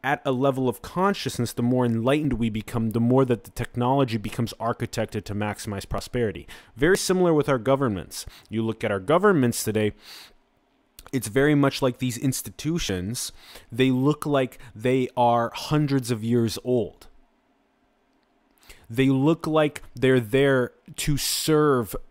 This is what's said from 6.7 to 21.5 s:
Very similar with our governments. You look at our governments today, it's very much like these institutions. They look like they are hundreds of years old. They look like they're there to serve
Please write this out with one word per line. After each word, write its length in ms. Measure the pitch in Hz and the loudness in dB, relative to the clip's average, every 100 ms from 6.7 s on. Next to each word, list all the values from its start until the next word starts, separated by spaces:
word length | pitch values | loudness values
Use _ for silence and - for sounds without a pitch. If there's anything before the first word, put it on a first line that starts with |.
| - | 0
Very 200 | 156 196 | 2 2
similar 380 | - 185 180 | 2 2 4
with 160 | 151 143 | 4 2
our 80 | 135 | 0
governments. 680 | 113 135 135 95 - - - - - | 2 0 0 -2 -8 -14 -16 -18 -8
You 140 | 110 | -4
look 200 | 110 110 | -4 -4
at 80 | 113 | -4
our 100 | 101 | -4
governments 640 | 92 165 208 180 123 - | 0 4 4 4 2 0
today, 300 | - 107 107 - - - - _ _ _ _ _ _ - - | -2 0 0 -4 -20 -20 -20 _ _ _ _ _ _ -20 -6
it's 180 | 135 113 | -6 -2
very 260 | 107 147 | 2 4
much 260 | 147 139 - | 4 2 2
like 180 | 131 120 | -2 -2
these 200 | 127 117 | -6 -2
institutions. 1120 | 139 - - - 147 170 - 92 92 123 - - - - - | -4 -4 -10 -8 -4 -4 -2 -4 -4 -6 -8 -12 -20 -20 -14
They 180 | 113 131 | 0 2
look 360 | 127 139 147 156 | 4 2 0 0
like 320 | 143 131 - 120 | 0 -2 -6 -20
they 340 | 107 123 131 127 - | -4 0 0 0 2
are 340 | 120 117 117 | 4 4 0
hundreds 560 | - - 151 151 139 120 | -6 -2 0 2 0 -2
of 120 | 117 | -4
years 360 | 113 120 113 - | 0 2 2 -2
old. 440 | 123 123 101 - - - _ _ _ _ _ _ _ _ _ _ _ _ _ _ - - _ | -2 -2 -2 -10 -20 -20 _ _ _ _ _ _ _ _ _ _ _ _ _ _ -20 -20 _
They 180 | 113 135 | 0 2
look 380 | 135 143 165 - | 4 2 0 0
like 360 | 156 151 - - | 2 2 -2 -16
they're 260 | - 131 131 | 0 4 4
there 520 | 110 131 139 131 123 _ - - | 2 2 4 2 0 _ -20 -8
to 200 | - 143 | -2 -2
serve 800 | - - - | -2 -4 2